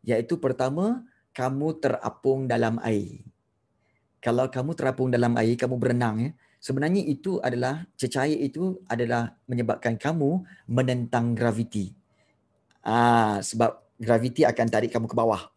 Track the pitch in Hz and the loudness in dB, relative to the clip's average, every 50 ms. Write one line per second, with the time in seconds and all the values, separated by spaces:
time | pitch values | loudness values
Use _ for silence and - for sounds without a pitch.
0 | - 117 120 113 113 - 175 170 - 127 131 - 127 131 139 165 190 220 247 262 | -2 0 0 0 0 -2 -4 -2 0 -2 0 0 -2 -2 0 0 0 0 0 -2
1 | - - _ _ _ _ _ - 127 131 135 139 147 160 156 160 - 139 - - | -6 -16 _ _ _ _ _ -4 -4 -2 -2 -2 -2 -2 -2 -2 -2 -2 -2 -2
2 | - 117 - - - 135 135 135 131 123 120 117 117 113 117 113 - 113 110 101 | -4 -8 -8 -2 0 0 0 2 0 0 2 2 2 2 0 -2 -2 0 0 0
3 | 101 - - - - - _ _ _ _ _ _ _ _ _ _ _ _ _ _ | -2 -4 -12 -18 -20 -20 _ _ _ _ _ _ _ _ _ _ _ _ _ _
4 | _ _ _ _ - 120 117 127 127 131 - 131 127 151 170 - 135 135 127 - | _ _ _ _ -4 -2 0 0 0 0 -2 -4 -4 -4 -4 -2 -2 -2 0 0
5 | 127 127 123 120 120 120 120 117 110 113 120 120 127 127 127 123 - 123 120 120 | 0 2 2 2 2 2 4 2 2 2 2 0 0 -2 0 0 0 0 2 2
6 | 120 113 110 110 120 151 - _ _ _ _ _ - - 135 135 143 160 185 202 | 0 0 0 -2 -4 -4 -6 _ _ _ _ _ -6 -4 -2 -2 0 0 0 0
7 | - 151 139 - - 185 180 - - 127 120 120 127 127 139 156 180 _ _ - | 0 -2 -4 -2 -2 -4 -4 -2 -2 -2 -2 -2 -2 -2 -4 -6 -10 _ _ -6
8 | - 123 - 135 135 151 151 - 143 139 - 151 180 190 185 185 - - 113 117 | -4 -2 0 0 0 2 0 0 -2 -4 -2 -2 -4 -4 -4 -6 -6 -6 -2 -2
9 | 123 117 120 117 117 117 - _ _ - 123 120 117 113 107 - - 120 113 110 | 0 0 0 0 -2 -4 -8 _ _ -4 -2 -2 0 0 -2 0 0 -2 -2 0
10 | - 143 165 165 143 139 165 185 180 - - - _ - 120 127 131 127 123 120 | -2 -2 0 2 2 2 0 0 -4 -6 -20 -20 _ -2 0 2 2 2 0 -2
11 | 120 117 - 123 117 120 120 107 120 117 104 113 117 - - 107 95 92 - _ | -2 0 0 0 2 2 0 2 2 0 0 0 -4 -4 -4 -6 -6 -6 -10 _
12 | _ _ _ _ _ _ _ _ _ _ _ _ _ _ _ _ - 107 110 117 | _ _ _ _ _ _ _ _ _ _ _ _ _ _ _ _ -4 0 2 4
13 | 120 120 120 117 110 107 107 101 - - - 113 117 117 - - _ _ _ _ | 6 6 6 6 4 4 0 -2 -4 -4 0 0 0 0 0 -4 _ _ _ _
14 | - 110 120 113 120 127 120 - 160 208 117 - 117 117 117 110 117 117 - 117 | 0 2 2 2 2 0 2 4 4 4 4 2 0 2 2 0 0 0 -2 -2
15 | 113 107 - 117 113 113 107 92 - - _ | -2 0 0 0 2 2 0 -2 -4 -14 _